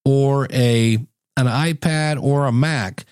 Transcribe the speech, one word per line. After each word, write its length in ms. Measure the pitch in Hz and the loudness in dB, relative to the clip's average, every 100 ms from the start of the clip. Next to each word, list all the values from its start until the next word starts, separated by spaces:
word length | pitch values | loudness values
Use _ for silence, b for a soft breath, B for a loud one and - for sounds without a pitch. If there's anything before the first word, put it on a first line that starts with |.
| 135 | 0
or 420 | 139 139 139 135 | 2 2 0 0
a, 440 | 131 120 117 113 110 | 0 2 2 2 0
an 520 | 143 _ _ - 123 | -4 _ _ -2 0
iPad 760 | 123 165 156 170 156 151 147 | 0 -2 -2 -2 0 -2 -2
or 240 | 139 143 139 | 0 0 0
a 60 | |
Mac, 540 | 120 151 143 95 - - | 0 0 -2 -4 -8 -20